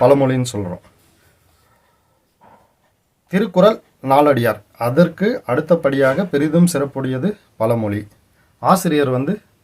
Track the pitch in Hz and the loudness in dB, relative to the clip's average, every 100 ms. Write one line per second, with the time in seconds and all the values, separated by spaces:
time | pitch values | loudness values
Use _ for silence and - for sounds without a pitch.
0 | 127 139 135 131 127 104 95 87 _ _ | 2 4 2 -2 -4 -6 -8 -10 _ _
1 | _ _ _ _ _ _ _ _ _ _ | _ _ _ _ _ _ _ _ _ _
2 | _ _ _ _ _ _ _ _ _ _ | _ _ _ _ _ _ _ _ _ _
3 | _ _ _ 185 226 185 208 - _ _ | _ _ _ -4 -2 2 2 2 _ _
4 | 131 135 147 131 117 104 - - 117 131 | 0 4 4 2 0 -2 -8 -8 -2 2
5 | 170 - 202 247 - 131 151 170 139 139 | 0 0 -4 -4 -4 -4 0 0 0 0
6 | 135 135 - 143 151 160 175 143 139 135 | 0 0 -2 -2 0 2 2 0 -6 -6
7 | 131 131 185 214 _ - 113 117 110 101 | -6 -4 -6 -8 _ -6 -2 -2 -4 -6
8 | 104 _ _ _ _ _ 123 180 180 151 | -10 _ _ _ _ _ 0 0 0 0
9 | 139 127 143 208 _ _ | 0 -2 -4 -6 _ _